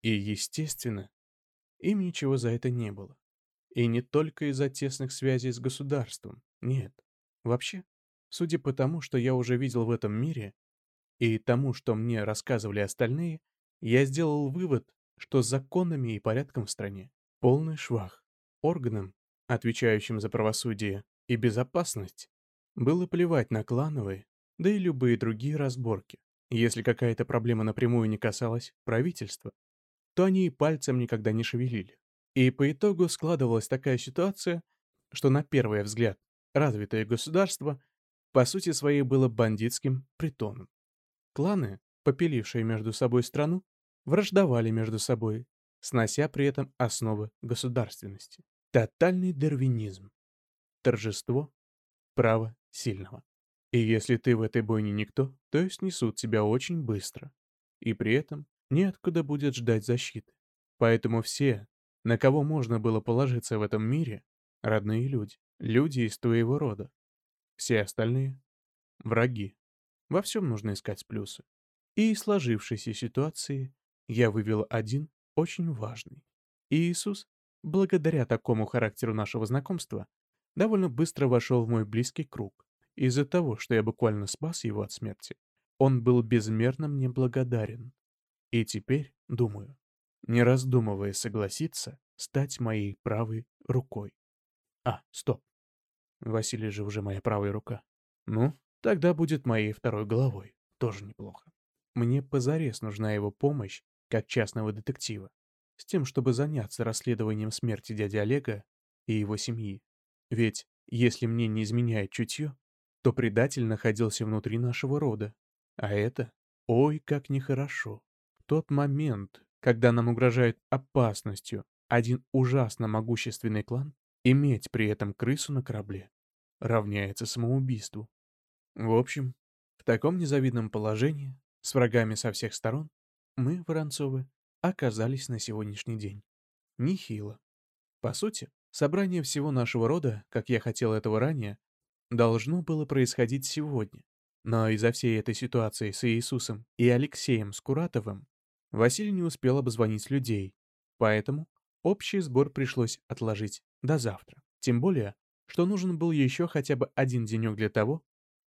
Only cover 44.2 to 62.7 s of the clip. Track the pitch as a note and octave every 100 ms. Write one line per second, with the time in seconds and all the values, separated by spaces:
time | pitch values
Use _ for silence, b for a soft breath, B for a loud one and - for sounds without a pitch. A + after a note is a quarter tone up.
44.2 | G3+ F#3+ F#3 A#2+ A2+ A2+ A2+ A2 - A#2
45.2 | A2 A2 B2+ _ _ _ - B2 A2 -
46.2 | D3 - C#3 C3+ C3+ _ A#2+ - A2+ G#2+
47.2 | G#2+ _ A#2+ A#2+ B2+ B2 A2+ - G2+ G2
48.2 | - - _ _ _ A#2+ A2+ _ E3+ F#3
49.2 | F#3 D3 D3+ C#3 C3 A#2 G#2+ F#2+ G2 _
50.2 | _ _ _ _ _ _ B2+ A2+ A2 G2+
51.2 | - B2+ D3 _ _ _ _ _ _ -
52.2 | A2+ A2+ A2+ - _ - B2 G2 F#2+ -
53.2 | _ _ _ _ _ A#2+ A2 A2 - A#2
54.2 | B2+ A2+ A2 A#2+ G#2+ A2 G#2+ G#2 G#2 -
55.2 | C3+ - _ D3 F#3 - F#3 - A#2 -
56.2 | A2+ A2 G#2 A#2+ - E3+ B2 G#2 - -
57.2 | - _ _ _ _ _ - G2+ G#2+ B2+
58.2 | D3+ D3 D3 _ _ C#3 G3 - F#3 E3
59.2 | C#3+ D3 C#3+ B2 A#2 A2 G#2 A#2+ - A2
60.2 | _ _ _ _ _ _ A#2 A2+ A2+ A2+
61.2 | - - C#3 G#2+ - _ _ _ A#2 A#2
62.2 | C3+ D3 D3 D#3 A2+